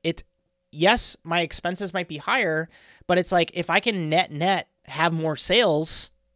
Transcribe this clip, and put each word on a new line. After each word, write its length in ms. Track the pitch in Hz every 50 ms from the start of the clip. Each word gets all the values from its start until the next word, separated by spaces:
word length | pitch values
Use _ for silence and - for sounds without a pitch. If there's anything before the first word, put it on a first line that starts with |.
| -
it, 180 | 165 165 - - _ _ _ _ _ _ _ _ _
yes, 460 | - 151 170 202 240 226 - - - - -
my 160 | 165 165 175
expenses 520 | 170 - - - - 175 185 180 202 180
might 140 | 170 185 175
be 120 | - 151 147
higher, 500 | - 190 240 269 214 165 156 156 165 - _ - - - - _ - -
but 100 | 175 180
it's 140 | 175 -
like, 180 | 185 175 165 - -
if 140 | 175 165 -
I 120 | 165 208
can 280 | - 233 208 185 160 151
net 220 | 156 175 - -
net 380 | 151 147 170 190 190 170 - _ _ _ _
have 280 | - - 156 165 170
more 240 | 165 160 160 160 151
sales 760 | - - - 190 240 240 185 151 151 160 - - - - - _ _ _ _ _